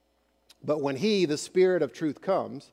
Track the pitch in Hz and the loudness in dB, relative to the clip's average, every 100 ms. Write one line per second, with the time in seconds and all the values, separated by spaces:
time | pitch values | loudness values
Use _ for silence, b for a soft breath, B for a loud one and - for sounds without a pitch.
0 | _ _ _ _ _ _ - 151 139 135 | _ _ _ _ _ _ -4 -2 -2 0
1 | 202 208 165 147 - 185 185 180 143 - | 0 2 2 0 -2 2 4 4 0 -2
2 | 160 131 - 185 110 127 - | -6 -4 -2 -2 -2 -10 -18